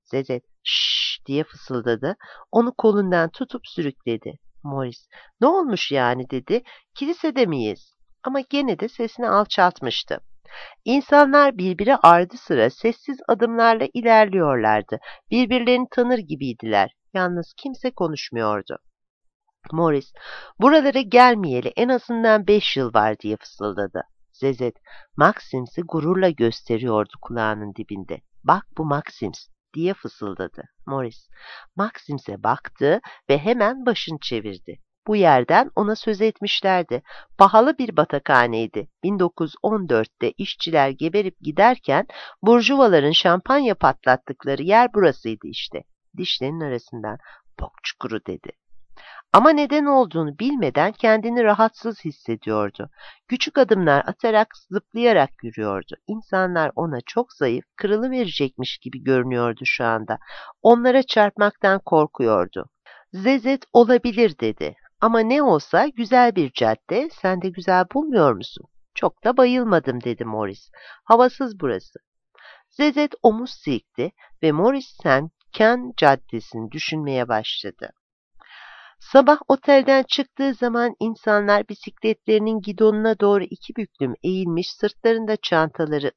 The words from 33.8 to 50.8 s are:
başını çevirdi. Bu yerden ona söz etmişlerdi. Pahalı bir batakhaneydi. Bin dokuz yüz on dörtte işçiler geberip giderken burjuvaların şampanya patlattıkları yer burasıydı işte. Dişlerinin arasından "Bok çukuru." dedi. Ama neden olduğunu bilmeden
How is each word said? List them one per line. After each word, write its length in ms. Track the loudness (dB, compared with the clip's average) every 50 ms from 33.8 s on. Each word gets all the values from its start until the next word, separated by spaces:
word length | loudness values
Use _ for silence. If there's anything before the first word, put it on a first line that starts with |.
| -4
başını 320 | -4 -4 -4 -6 -10 -10 -10
çevirdi. 640 | -8 -8 -8 -8 -8 -10 -12 -14 -16 -18 -20 -20 _ _ _ _ -6
Bu 100 | -2 0
yerden 540 | 4 6 6 6 4 4 4 2 2 2 0 -2
ona 200 | -4 -2 -2 -4
söz 240 | -4 -4 -4 -2 0
etmişlerdi. 840 | 0 -2 -2 -4 -6 -6 -4 -2 0 0 0 0 -2 -4 -6 -8 -8 -12 -20 -20 -20 _ 4 4
Pahalı 400 | 6 6 8 6 4 4 2 -2
bir 180 | -4 -2 0
batakhaneydi. 920 | 0 0 0 -2 -4 0 4 4 4 4 4 0 -4 -4 -4 -6 -8 -10 -10 _ _
Bin 160 | -4 -4 -2 0
dokuz 320 | -2 -2 -2 -4 -6 -6
yüz 40 | -6 -6
on 260 | -4 -4 -2 -4 -2 0
dörtte 440 | 0 0 0 -2 _ -6 -4 -4
işçiler 560 | -4 -6 -8 -10 -10 -8 -6 -2 0 2 2 0
geberip 520 | -2 -4 -4 -2 -2 -2 -4 -4 -8 _
giderken 640 | -10 -4 2 4 4 4 4 0 -2 -2 0 0 -2 -4 -10 -20 -20 -20 -12 _
burjuvaların 680 | 4 4 4 6 4 4 4 4 4 6 6 4 4 4
şampanya 640 | 2 2 2 2 2 0 0 0 0 0 0 0 0
patlattıkları 880 | 2 2 0 0 2 2 0 0 0 _ -8 -14 -8 -6 -6 -6 -4
yer 320 | 0 2 4 4 4 2 2
burasıydı 520 | 2 2 2 2 0 -6 -8 -8 -8 -12
işte. 380 | -14 -14 -14 -12 -12 -14 -14 -16 _ _ _ _ _ _
Dişlerinin 440 | -10 -8 -6 -6 -6 -6 -6 -6 -6
arasından 580 | -6 -6 -6 -8 -8 _ -14 -10 -10 -10 -10 -12 _ -20 -20 _ _ _ _ -14
"Bok 120 | -14 -14 _ _
çukuru." 440 | -12 -12 -12 -10 -10 -8 -8 -8 -8
dedi. 260 | -10 -12 -12 -14 -18 -20 _ _ _ -20 -20 -20 -20 -20 -20 -20 -20 -20 -20 0 _
Ama 180 | 4 6 6 6
neden 340 | 4 4 2 0 0 0 2
olduğunu 540 | 2 2 2 2 2 -2 -4 -4 -4 -6 -4
bilmeden 540 | -4 -4 -2 -2 -2 -2 0 0